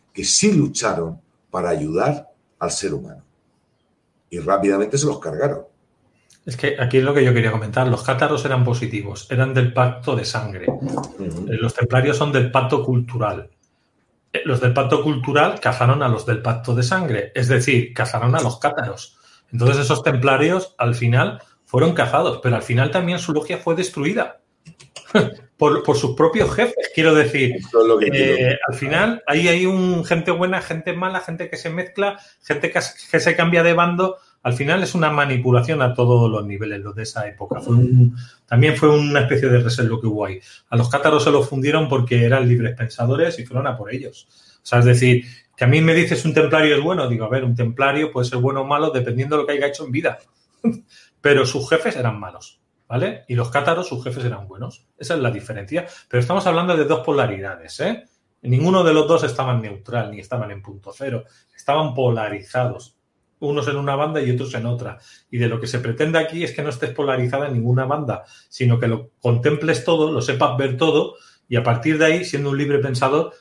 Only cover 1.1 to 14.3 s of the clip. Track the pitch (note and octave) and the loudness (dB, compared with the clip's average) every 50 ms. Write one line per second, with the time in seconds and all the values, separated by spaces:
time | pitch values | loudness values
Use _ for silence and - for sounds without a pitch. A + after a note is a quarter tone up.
1.1 | D#2+ - _ _ _ _ _ _ - F2+ F2 F2 D#2+ D2+ D2+ D#2 D#2+ F#2 A2+ D3 | -10 -12 _ _ _ _ _ _ -8 -6 -4 -2 -2 -4 -4 -4 -2 -2 0 -2
2.1 | D3 - - - _ _ _ _ _ _ - - - - G2+ F#2 - C2 - D#2+ | -2 -4 -8 -16 _ _ _ _ _ _ -8 -6 -6 -6 -6 -6 -6 -8 -10 -14
3.1 | D2+ - - _ _ _ _ _ _ _ _ _ _ _ _ _ _ _ _ _ | -18 -20 -20 _ _ _ _ _ _ _ _ _ _ _ _ _ _ _ _ _
4.1 | _ _ _ _ F2 F2 D#2 F2+ G2 G2 G2 G2+ G2 G2 G#2 G#2+ - C#3 D3+ C#3+ | _ _ _ _ -12 -8 -2 0 0 2 2 2 2 2 0 0 -2 -2 0 -2
5.1 | G2+ - - E2 - - C3+ D3 - - - - _ _ _ _ _ _ _ _ | -4 -4 -8 -8 -4 -2 -2 -2 -4 -6 -10 -16 _ _ _ _ _ _ _ _
6.1 | _ _ _ _ _ _ _ - B2 - - - - - B2 A#2+ C3+ C3 C3 C#3 | _ _ _ _ _ _ _ -12 -8 -4 -4 -4 -2 -2 -2 2 2 2 2 4
7.1 | C#3+ C#3+ C3 B2 A#2+ A#2 A2+ A2+ A2 A2+ G#2+ G#2+ - C3 C3 B2+ A#2+ - - - | 4 4 4 4 4 4 2 0 0 -2 -4 -4 -2 0 0 0 0 -2 -2 -2
8.1 | C3 B2 D3 D3 D3+ C3 - C#3+ C3 B2+ B2 B2 A#2+ A#2+ - - A2+ G#2 G2+ G2 | 0 0 0 0 0 -2 -2 0 0 2 2 0 0 -2 -4 -6 -6 -8 -8 -10
9.1 | G2 - - - C3 A#2+ C3 C3+ C3 C3 B2 A#2+ - B2+ B2 B2 B2 - - D3+ | -12 -14 -10 -4 -2 0 0 0 2 2 0 2 2 2 2 2 0 -4 -4 -4
10.1 | C3 A#2 - - - A#2 A2 G#2 F#2+ F2+ F2+ - - - C3+ - - - - - | -2 -2 -4 -4 -6 -6 -6 -8 -8 -8 -6 -6 -6 -6 -6 -6 -6 -6 -8 -10
11.1 | - - G2 F2 D#2+ E2+ F#2+ - A2+ A2 A#2 A#2 - - A#2+ - B2+ C3 C3+ D3 | -12 -12 -10 -10 -8 -8 -6 -6 -4 -4 -4 -4 -2 -2 -2 0 2 2 2 2
12.1 | - - D3 D3 C#3 C3 B2 A#2+ - C3 B2+ - D3 C3+ - B2+ B2+ A#2+ A#2+ - | 0 0 0 0 2 2 0 2 2 0 2 2 0 0 0 0 0 0 -2 -2
13.1 | - A#2+ A2 G#2 F#2 F#2+ G2+ - _ _ _ _ _ _ _ _ _ _ _ _ | -4 -4 -4 -4 -4 -6 -10 -16 _ _ _ _ _ _ _ _ _ _ _ _
14.1 | _ _ _ _ | _ _ _ _